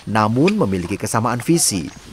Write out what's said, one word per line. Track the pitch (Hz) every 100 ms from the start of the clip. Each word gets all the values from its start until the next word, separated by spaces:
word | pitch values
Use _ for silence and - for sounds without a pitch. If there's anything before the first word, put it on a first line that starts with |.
| -
namun | 107 107 120 175
memiliki | 214 117 95 87
kesamaan | 95 - 120 117 120
visi | 139 165 - 95 67 - -